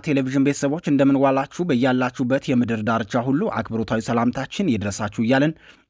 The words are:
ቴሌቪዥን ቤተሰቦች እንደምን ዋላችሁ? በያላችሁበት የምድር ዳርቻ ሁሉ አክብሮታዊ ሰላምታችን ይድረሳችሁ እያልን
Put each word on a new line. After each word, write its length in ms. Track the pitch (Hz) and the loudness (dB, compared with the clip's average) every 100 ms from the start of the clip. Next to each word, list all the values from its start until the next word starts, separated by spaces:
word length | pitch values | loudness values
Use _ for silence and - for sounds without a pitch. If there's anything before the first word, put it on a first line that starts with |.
ቴሌቪዥን 440 | 156 139 131 139 | 0 0 0 2
ቤተሰቦች 400 | 139 139 143 156 175 | 2 0 -2 -2 0
እንደምን 320 | 143 139 139 | 2 4 4
ዋላችሁ? 440 | 135 135 139 - | 4 2 -2 -4
በያላችሁበት 800 | 175 123 131 127 127 - 123 135 | 0 2 2 2 -2 -2 -2 0
የምድር 360 | - 127 117 113 | 0 0 0 0
ዳርቻ 400 | 107 113 110 123 | 0 -2 -2 -2
ሁሉ 180 | 127 139 214 | 0 0 -2
አክብሮታዊ 480 | 113 110 113 110 117 | -4 -4 -4 -2 -2
ሰላምታችን 720 | - 117 120 123 135 - 196 | 0 0 0 -2 -6 -4 -2
ይድረሳችሁ 520 | 110 101 98 104 - | 0 -2 -4 -6 -2
እያልን 320 | 113 131 147 160 - - | 2 2 2 -2 -12 -20